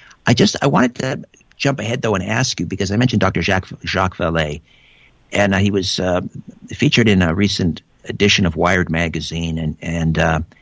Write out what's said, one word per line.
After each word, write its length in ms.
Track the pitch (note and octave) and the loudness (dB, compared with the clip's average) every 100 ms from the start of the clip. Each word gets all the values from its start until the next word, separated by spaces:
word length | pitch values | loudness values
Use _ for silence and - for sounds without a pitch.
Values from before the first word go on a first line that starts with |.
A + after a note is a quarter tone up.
| - - - | -20 -10 -2
I 80 | A2+ | 2
just, 200 | G3+ - | 2 2
I 60 | C#3+ | 0
wanted 280 | C#3+ B3 - | 2 0 -2
to 280 | C3 - - _ _ - | -6 -6 -10 _ _ -4
jump 220 | C#3 C3 | -2 -2
ahead, 240 | G#2+ B2 | -4 -2
though, 100 | A#2 | 0
and 100 | F#2+ | 0
ask 360 | G2 A2+ C3 - | 0 -2 -2 -4
you, 80 | E2+ | -6
because 240 | F#2+ F#2+ | -4 -2
I 60 | G#2+ | 0
mentioned 240 | B2+ G#2+ | 2 2
Doctor 200 | F#2+ F#2 | 2 0
Jacques, 280 | F2 F#2+ - - | 0 0 -2 -12
Jacques 340 | F2 F#2 F#2 - | -4 0 -2 0
Vallée, 440 | E2+ E2 D2+ D2 _ _ _ _ _ _ - | -2 0 -2 -6 _ _ _ _ _ _ -8
and, 240 | - G#2 F#2+ | -2 0 2
uh, 20 | |
he 140 | G2+ | 2
was, 280 | G2 F2+ - | 0 -2 -2
uh, 220 | F2+ F2+ - - - - - | 0 -2 -4 -12 -18 -20 -14
featured 400 | - D3 - A2 | 0 2 4 4
in 160 | F#2+ | 4
a 100 | E2+ | 4
recent 480 | F#2 G2+ - E2+ D#2 _ _ | 2 0 2 -2 -2 _ _
edition 420 | - - G#2 - F2 | -10 0 2 4 2
of 100 | D#2+ | 2
Wired 360 | F2 F#2 E2 | 2 2 2
magazine, 640 | E2 E2+ D#2+ D#2 E2 E2 D#2+ | 0 -2 -4 -6 -6 -4 -2
and, 200 | D#2 D2+ | -4 -6
and, 380 | D#2+ E2+ D#2+ D#2+ | -6 -2 0 2
uh, 220 | E2 D#2 E2 _ | 2 0 -4 _